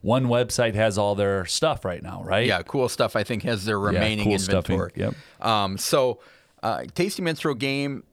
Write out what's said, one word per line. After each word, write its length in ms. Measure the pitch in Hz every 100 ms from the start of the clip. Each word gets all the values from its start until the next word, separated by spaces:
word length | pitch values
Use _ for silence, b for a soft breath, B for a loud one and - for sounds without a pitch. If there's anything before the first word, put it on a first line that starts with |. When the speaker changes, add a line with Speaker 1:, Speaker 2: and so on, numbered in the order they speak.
Speaker 1:
one 240 | 92 127 127
website 480 | 120 120 - 117
has 240 | 104 110 101
all 160 | 101
their 320 | 101 101 98 90
stuff 360 | - 160 127 95
right 160 | 85
now, 200 | 92 90
right? 240 | 78 95 117
Speaker 2:
Yeah, 160 | 92
Cool 260 | 85 143 127
Stuff, 260 | - 113 113
I 80 |
think, 200 | 101 113
has 200 | 127 113
their 140 | 101 104
Speaker 1:
Yeah, 80 | 101 95
Speaker 2:
remaining 260 | 110 107 104
Speaker 1:
Cool 120 | 101
Stuff 280 | 95 98 85
Speaker 2:
inventory. 220 | 92 87
Speaker 1:
Inc. 240 | - 101 B B B
Yep. 60 | 113
Speaker 2:
Um, 320 | 110 98 95
so, 420 | - 151 127 117 B B B B
uh, 220 | 110 87 62
Tasty 280 | - 185 202
Minstrel 320 | 175 156 160
Games 480 | 127 135 139 143 135 -